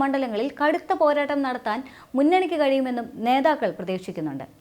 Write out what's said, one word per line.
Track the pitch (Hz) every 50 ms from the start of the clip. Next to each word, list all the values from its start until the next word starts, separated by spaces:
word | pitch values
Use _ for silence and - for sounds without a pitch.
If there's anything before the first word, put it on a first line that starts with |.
| 277
മണ്ഡലങ്ങളിൽ | 277 269 277 269 240 220 208 233 277 269 -
കടുത്ത | 294 302 320 349 349 - 381 320
പോരാട്ടം | 330 294 294 294 285 277 294 285 277
നടത്താൻ | 262 247 240 - 220 208 240 269 - - - - - -
മുന്നണിക്ക് | 254 285 302 349 370 370 320 349 311
കഴിയുമെന്നും | 294 277 269 269 262 254 254 240 233 - - - 214
നേതാക്കൾ | 233 254 269 277 320 302 285 247 196 170 -
പ്രതീക്ഷിക്കുന്നുണ്ട്. | 190 175 185 185 185 - 180 175 156 156 135 139 - - - -